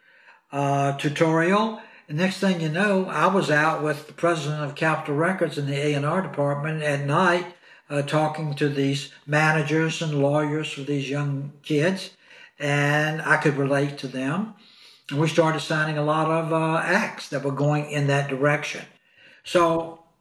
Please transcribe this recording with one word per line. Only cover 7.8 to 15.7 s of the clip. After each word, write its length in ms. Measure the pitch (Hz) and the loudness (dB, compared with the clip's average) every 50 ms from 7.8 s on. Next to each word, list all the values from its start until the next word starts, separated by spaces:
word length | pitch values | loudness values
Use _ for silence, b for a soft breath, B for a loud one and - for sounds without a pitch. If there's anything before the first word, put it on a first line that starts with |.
| B - | B -6
uh, 140 | 147 143 | -4 -4
talking 520 | 139 - 156 151 156 151 - - 156 147 143 | -2 0 0 0 0 0 -2 -4 -6 -6 -2
to 140 | - 151 143 | -2 -2 0
these 420 | 139 139 139 139 139 139 - - B B B | 0 0 0 0 0 -2 -6 -10 B B B
managers 760 | 143 147 151 156 156 156 160 147 143 151 160 160 160 160 - | -2 0 2 4 4 2 2 0 2 2 2 2 0 -2 -2
and 180 | 170 156 147 143 | -4 -2 0 2
lawyers 520 | 139 143 147 151 151 147 147 156 151 - | 2 2 2 2 0 0 -2 -4 -4 -6
for 100 | - 143 | -8 -8
these 260 | 135 143 147 139 131 127 | -4 -4 -2 -2 -2 -4
young 440 | 139 143 143 143 139 135 143 - - - | -4 -2 -2 -2 -4 -4 -6 -10 -12 -14
kids, 480 | - - 156 143 151 185 190 190 - - - B B B B B B B B - | -6 -2 0 2 2 2 0 -2 -8 -14 -18 B B B B B B B B -6
and 640 | 147 143 143 143 143 143 147 151 151 156 156 160 | -2 0 2 2 2 2 2 2 2 0 -2 -4
I 140 | 156 - 151 | 0 0 0
could 200 | 151 - 156 139 | 4 4 2 2
relate 400 | 139 139 135 143 139 143 143 - - | 2 0 2 2 2 0 -2 -4 -8
to 100 | - 127 | -10 -8
them. 460 | 127 131 131 135 156 185 220 226 - B B B B B B B B B B - | -6 -4 -4 -2 -2 -2 -4 -6 -8 B B B B B B B B B B -6
And 120 | 143 143 | -2 0
we 80 | 160 156 | 0 2
started 320 | - 170 160 160 156 147 | 4 4 4 4 2 -2
signing 360 | - - | -2 -2